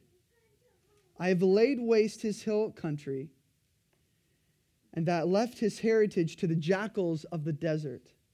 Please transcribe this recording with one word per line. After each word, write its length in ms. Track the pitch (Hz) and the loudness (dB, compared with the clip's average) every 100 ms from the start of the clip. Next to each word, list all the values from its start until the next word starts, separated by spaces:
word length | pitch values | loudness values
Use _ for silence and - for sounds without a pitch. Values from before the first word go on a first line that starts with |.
| _ _ _ _ _ _ _ _ _ _ _ - | _ _ _ _ _ _ _ _ _ _ _ -4
I 80 | 180 | 0
have 140 | 185 | 2
laid 360 | 190 196 240 254 | 4 6 4 2
waste 420 | 233 226 220 - | 2 4 2 0
his 200 | 220 196 | -4 -4
hill 280 | 220 214 214 | -2 -2 -2
country, 580 | - 160 147 139 135 156 _ _ _ _ _ _ _ _ _ _ _ _ _ _ _ _ | -4 -6 -6 -6 -8 -10 _ _ _ _ _ _ _ _ _ _ _ _ _ _ _ _
and 100 | 160 165 | -4 -2
that 200 | 170 160 | 0 2
left 320 | 196 240 - | 0 0 -2
his 220 | 208 - | -2 0
heritage 560 | 226 220 208 185 165 - | 2 4 2 2 -2 -2
to 100 | 180 | -2
the 80 | |
jackals 680 | 160 151 190 214 208 175 156 | 0 0 0 -2 -2 -2 -2
of 180 | - 170 | -6 -6
the 80 | 151 | -4
desert." 600 | 143 160 156 147 123 - _ _ | -4 -2 -2 -4 -10 -16 _ _